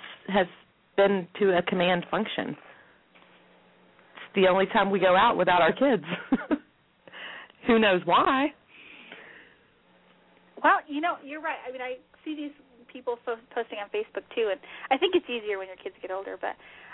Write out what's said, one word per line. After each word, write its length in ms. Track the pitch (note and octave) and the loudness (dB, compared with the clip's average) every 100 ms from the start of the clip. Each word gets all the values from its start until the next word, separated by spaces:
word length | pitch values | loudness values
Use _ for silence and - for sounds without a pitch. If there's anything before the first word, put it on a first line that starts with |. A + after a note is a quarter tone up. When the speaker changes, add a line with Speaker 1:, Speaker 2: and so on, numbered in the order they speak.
| - - - | -18 -16 -4
Speaker 1:
has 180 | G3 F3+ - _ _ _ - | 0 0 -4 _ _ _ 2
been 300 | G3 G3 F3 - | 2 2 -4 -2
to 180 | G3 F3 | 2 2
a 40 | |
command 440 | F3+ F#3 F3+ F3+ F3 | 0 0 2 0 -2
function. 420 | F3 G#3+ - - D3 - - - _ _ _ _ _ _ _ _ _ _ _ _ | -4 -4 -6 -8 -8 -16 -20 -20 _ _ _ _ _ _ _ _ _ _ _ _
It's 200 | - - G3+ | -20 -6 2
the 100 | F#3 | 4
only 200 | F#3 F#3+ | 4 2
time 240 | A3+ G3 | 2 2
we 60 | G3 | 2
go 160 | F#3 F3+ | 4 4
out 200 | A#3 - | 4 2
without 240 | F3+ F3+ | 2 4
our 120 | E3 | 2
kids." 320 | - C4+ A3 D3+ F3 - | 2 2 0 -2 -10 -4
<laughs> 1400 | - - D4+ _ _ _ _ - - - - - _ - | -4 -2 -6 _ _ _ _ -20 -18 -16 -16 -20 _ 2
Who 120 | A3+ | 4
knows 220 | G#3+ F#3 | 4 2
why? 500 | E3+ G3 F4 C4+ D4 - _ - - - - - - - - _ _ _ _ _ _ _ _ _ _ - | 2 2 2 2 -2 -6 _ -20 -20 -20 -20 -20 -20 -20 -20 _ _ _ _ _ _ _ _ _ _ 0
Speaker 2:
Well, 160 | D4+ F#4+ - | 2 2 0
you 140 | C#4+ | -6
know, 180 | E4+ D#4 | -4 -6
you're 180 | C#4 D#4 | -10 -12
right. 160 | D#4 C4 B3 | -10 -10 -10
I 60 | |
mean, 100 | B3+ | -12
I 160 | B3+ B3+ _ _ | -12 -12 _ _
see 100 | - D4 | -12 -10
these 160 | D4 - _ _ - | -12 -14 _ _ -20
people 320 | C4 B3 A#3 - | -14 -10 -8 -8
fo-, 160 | A3+ A3+ | -10 -10
posting 280 | B3 A3+ G#3+ | -10 -8 -10
on 80 | G3+ | -8
Facebook, 320 | G#3 G#3+ - - | -8 -8 -10 -10
too, 200 | - A3 | -4 -2
and 100 | F#3+ - - - | -4 -10 -10 -2
I 60 | C#4 | 2
think 160 | F#4+ F4+ | 6 6
it's 80 | - | 4
easier 320 | A#3+ G#3 G3 | -6 -4 -6
when 80 | F#3+ | -8
your 120 | F#3 | -12
kids 140 | G3+ - | -14 -12
get 80 | F3+ | -8
older, 240 | F#3+ G3 F#3+ | -8 -8 -8
but 160 | - - - - - | -8 -8 -14 -20 -16